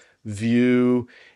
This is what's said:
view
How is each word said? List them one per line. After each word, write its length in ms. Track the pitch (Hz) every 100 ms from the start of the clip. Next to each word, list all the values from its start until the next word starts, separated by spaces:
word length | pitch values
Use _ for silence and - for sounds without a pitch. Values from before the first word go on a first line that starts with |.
| _ _
view 800 | 113 104 117 120 123 123 123 123 120 - -